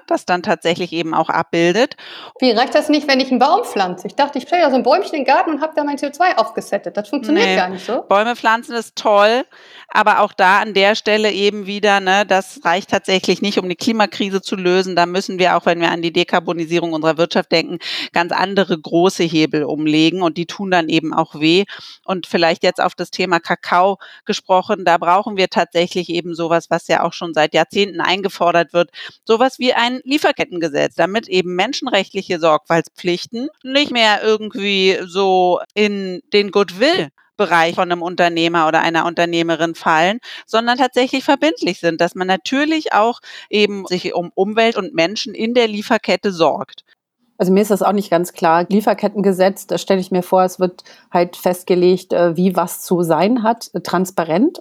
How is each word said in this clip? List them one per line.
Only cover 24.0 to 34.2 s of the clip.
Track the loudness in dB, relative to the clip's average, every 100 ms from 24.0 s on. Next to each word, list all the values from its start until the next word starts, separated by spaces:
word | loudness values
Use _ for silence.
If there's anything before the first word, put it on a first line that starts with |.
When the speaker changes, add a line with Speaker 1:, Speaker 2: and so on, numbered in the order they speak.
| -8 -12 -8
Speaker 1:
gesprochen, | -6 0 0 0 -2
da | 2 2
brauchen | 4 2 2 -2
wir | 0
tatsächlich | 0 0 0 0 -2 -4
eben | -6 -6
sowas, | -4 0 0 0
was | -4 0
ja | 0
auch | 0
schon | -4 -4
seit | 0 2
Jahrzehnten | 2 0 0 -2 -2
eingefordert | -2 -2 -4 0 2 2 2
wird, | 0 -2 -6 -18 -8
sowas | -2 2 2 0
wie | 0
ein | 2 0 -4
Lieferkettengesetz, | -4 0 0 0 -4 -4 -4 -2 -2 0
damit | -2 -2 -2
eben | -2 0
menschenrechtliche | -2 -4 -4 -4 -2 -2 -6 -6 0
Sorgfaltspflichten | 2 2 2 0 0 -6 -4 -4 -6 -10 -10 -12
nicht | -4 0 0
mehr | 2 2 2